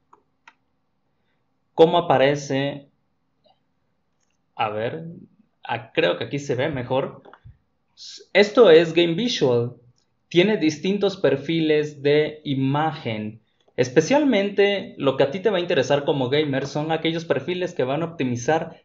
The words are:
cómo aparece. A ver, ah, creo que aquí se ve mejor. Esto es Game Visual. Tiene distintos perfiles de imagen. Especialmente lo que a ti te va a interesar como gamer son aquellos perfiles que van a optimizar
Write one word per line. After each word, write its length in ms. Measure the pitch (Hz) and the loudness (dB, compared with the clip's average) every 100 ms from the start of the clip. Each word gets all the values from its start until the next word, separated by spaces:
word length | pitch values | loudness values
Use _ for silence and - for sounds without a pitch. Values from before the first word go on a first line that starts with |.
| _ _ _ _ - _ _ _ _ _ _ _ _ _ _ _ _ - | _ _ _ _ -20 _ _ _ _ _ _ _ _ _ _ _ _ 4
cómo 220 | 165 175 | 4 6
aparece. 880 | 165 135 135 147 - 135 139 - - _ _ _ _ _ _ _ _ _ _ _ _ _ _ _ _ - | 2 4 4 2 -2 -4 -2 -6 -16 _ _ _ _ _ _ _ _ _ _ _ _ _ _ _ _ -6
A 140 | 113 | -6
ver, 360 | 104 113 156 165 180 - _ _ _ | -4 -6 -8 -14 -18 -20 _ _ _
ah, 280 | - 120 117 | -8 -8 -6
creo 260 | - 165 175 | -2 0 -2
que 60 | |
aquí 160 | 123 143 | -6 -8
se 160 | - 120 | -4 -2
ve 140 | 147 | -2
mejor. 520 | 139 120 131 143 - - - - - _ _ _ _ - - - | -4 -4 -2 -4 -10 -20 -20 -20 -20 _ _ _ _ -20 -20 -4
Esto 380 | 185 202 - 220 | 2 2 6 8
es 220 | 160 170 | 8 6
Game 200 | 160 170 | 2 0
Visual. 600 | 165 240 - 143 120 120 - _ _ _ _ _ | 0 -2 0 0 0 -2 -8 _ _ _ _ _
Tiene 280 | 165 190 214 | 2 2 2
distintos 580 | 156 151 185 202 196 190 | 0 -2 -2 0 -2 0
perfiles 840 | 139 135 - 165 156 151 151 143 | 0 0 -2 -2 0 0 -2 -4
de 400 | 135 147 151 151 | 0 2 0 -4
imagen. 960 | 147 135 135 143 160 147 123 107 107 107 _ _ _ - | -6 -4 -2 -2 -2 -4 -8 -8 -8 -12 _ _ _ -4
Especialmente 1160 | 127 - - 277 294 220 202 202 202 202 - - | 0 2 2 2 2 0 0 2 2 2 -4 -4
lo 180 | 139 131 | -2 0
que 80 | |
a 80 | 135 | -2
ti 80 | 196 | 0
te 120 | 214 | -2
va 60 | 190 | -2
a 40 | |
interesar 420 | 175 175 123 143 | -2 -2 0 0
como 240 | 143 147 123 | 0 -2 0
gamer 400 | 143 156 135 139 | -2 0 -2 -4
son 240 | 151 156 | -6 -4
aquellos 320 | 160 160 165 | -4 -4 -6
perfiles 500 | 165 139 131 180 180 | -4 -4 -4 -6 -6
que 120 | 180 127 | -4 -4
van 160 | 143 | -2
a 60 | 165 | -6
optimizar 760 | - 127 120 120 156 180 - | -6 -4 -4 -2 -2 -2 -14